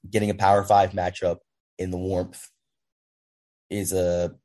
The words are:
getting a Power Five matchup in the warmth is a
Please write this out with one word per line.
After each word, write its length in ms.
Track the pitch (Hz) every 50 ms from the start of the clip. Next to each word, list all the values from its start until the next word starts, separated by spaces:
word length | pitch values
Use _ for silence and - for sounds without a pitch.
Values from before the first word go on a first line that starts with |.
| -
getting 220 | 95 101 107 104 104
a 60 | 101
Power 280 | 101 101 95 101 101 98
Five 280 | - 104 101 98 92
matchup 460 | 95 95 87 90 90 - 92 87 85 - _ _ _ _ _ _ _ -
in 100 | 92 90
the 80 | 90
warmth 500 | 90 92 92 95 90 90 90 - - - - _ _ _ _ _ _ _ _ _ _ _ _ _ _ _ _ _ _ _ _ _ _ _ _
is 220 | 95 104 95 87 95
a 420 | 92 90 87 87 87 87 85 - _ _